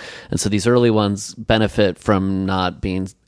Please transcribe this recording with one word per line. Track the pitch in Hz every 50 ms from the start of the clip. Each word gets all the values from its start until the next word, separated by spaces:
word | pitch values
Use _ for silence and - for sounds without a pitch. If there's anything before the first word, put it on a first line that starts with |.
| - - - - - -
And | - -
so | - 101
these | 101 104 87
early | 120 123 123 120 120
ones | 110 107 104 101 101 98 - - -
benefit | - 110 - 113 110 110 101 - - 104 95 85 -
from | - - 107 95 95 95 95 95 95
not | 95 95 92 92 90 90 -
being | - 98 92 95 95 92 - _ _